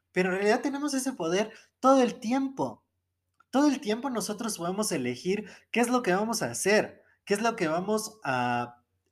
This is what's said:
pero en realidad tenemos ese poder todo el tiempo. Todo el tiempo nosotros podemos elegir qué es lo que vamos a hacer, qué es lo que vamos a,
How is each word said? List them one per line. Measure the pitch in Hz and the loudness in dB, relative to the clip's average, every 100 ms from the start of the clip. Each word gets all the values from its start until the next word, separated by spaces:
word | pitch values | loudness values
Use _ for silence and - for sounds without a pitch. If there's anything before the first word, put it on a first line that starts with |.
| _ | _
pero | 180 185 | 0 0
en | 190 | 2
realidad | 202 240 | 2 2
tenemos | 277 277 285 | 0 -4 -4
ese | 262 262 | -2 -4
poder | 254 165 185 262 - _ _ | -4 -2 0 -2 -8 _ _
todo | 262 269 | 6 6
el | 240 185 | 4 0
tiempo. | 214 254 269 269 127 - _ _ _ _ _ _ _ | -2 0 -2 -2 -6 -6 _ _ _ _ _ _ _
Todo | 262 294 | 2 4
el | 262 | 2
tiempo | 208 220 277 | -2 -2 -2
nosotros | 233 185 208 226 208 | -4 -4 -6 -6 -4
podemos | 170 196 214 | -4 -2 -2
elegir | 165 123 123 180 208 208 - _ | -2 -2 -4 -2 -2 -4 -18 _
qué | 220 | 0
es | 233 | 2
lo | 247 | 2
que | 240 | 2
vamos | 185 220 226 | 0 0 -2
a | 127 | -4
hacer, | 120 185 208 135 - _ _ | -2 2 2 2 -8 _ _
qué | - | -2
es | 202 | 0
lo | 233 226 | 0 0
que | 160 | -2
vamos | 165 190 214 - - | -2 0 -2 -2 -8
a, | 147 127 123 120 120 - _ _ _ | -4 -2 0 -2 -4 -10 _ _ _